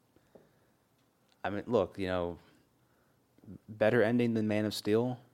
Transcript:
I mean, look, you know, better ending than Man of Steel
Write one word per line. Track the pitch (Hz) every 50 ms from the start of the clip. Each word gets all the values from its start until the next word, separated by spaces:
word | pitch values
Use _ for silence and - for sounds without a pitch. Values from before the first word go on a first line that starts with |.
| _ _ _ _ _ _ _ - - _ _ _ _ _ _ _ _ _ _ _ _ _ _ _ _ _ _ _ -
I | 92
mean, | 101 104 -
look, | - 120 110 90 - - 101
you | 98
know, | 92 92 90 87 87 85 - - _ _ _ _ _ _ _ _ _ _ _ _ _ _ _ _ _ _ _ - 113 90 - - -
better | 110 107 110 110 117 120 101
ending | 113 120 120 120 117 113
than | 113 107 107
Man | 104 107 107
of | 107 -
Steel | - - 104 104 113 120 127 123 117 - _